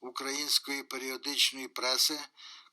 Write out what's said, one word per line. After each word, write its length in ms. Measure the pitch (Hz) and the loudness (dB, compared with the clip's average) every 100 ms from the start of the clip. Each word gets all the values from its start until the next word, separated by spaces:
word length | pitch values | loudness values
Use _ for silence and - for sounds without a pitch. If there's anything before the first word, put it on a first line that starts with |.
української 800 | 127 123 135 139 147 - 131 139 | -10 -6 -4 -2 2 2 2 -4
періодичної 880 | 131 131 131 135 139 135 - 135 131 | -4 -6 -4 -4 -2 4 4 2 -8
преси, 520 | - 127 131 - 151 143 - - - - | -2 0 4 4 2 -8 -14 -18 -18 -18